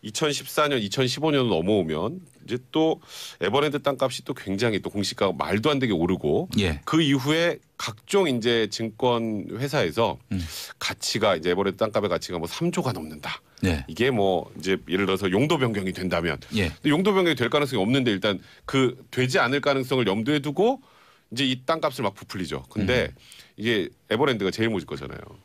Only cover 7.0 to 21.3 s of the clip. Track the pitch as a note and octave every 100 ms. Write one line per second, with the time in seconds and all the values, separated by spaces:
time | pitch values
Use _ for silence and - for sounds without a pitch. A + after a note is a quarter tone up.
7 | D#3 C#3 C3 D#3+ E3+ D3+ _ _ - G#2+
8 | - G3+ F3+ B2 A#2 A#2 G#2+ - A2+ G#2+
9 | B2+ A#2+ A2+ G#2+ - A2 C#3 D3 F#2 D2+
10 | A2+ C#2 _ G2 E2 - - - - -
11 | - A#2 G#2+ F2 E2+ F2 G2 F#2 A2 A2
12 | G2+ E2+ - F2 E2+ - E3+ F3 C3+ G2
13 | D#2 D#2 - - _ - F#2 D#2+ C2 -
14 | B2 B2 G2 F2+ - - E2+ F#2+ - F2+
15 | G2 F#2+ F#2+ F#2 C#3 E3 B2+ G#2 F#2+ F#2
16 | F#2 F2 E2+ D2 - A2 F2 - D3 D3+
17 | F#3+ F#3+ F3 C#3 A#2 D3+ C#3+ B2 G2 C3+
18 | B2 G2 G#2+ G2+ - - - C3+ B2+ -
19 | - - B2+ F3 B2+ C#3 D3 C3+ C3 C3+
20 | A2+ G2 A2+ D3+ D3 C#3+ G#3 C4+ - -
21 | - _ _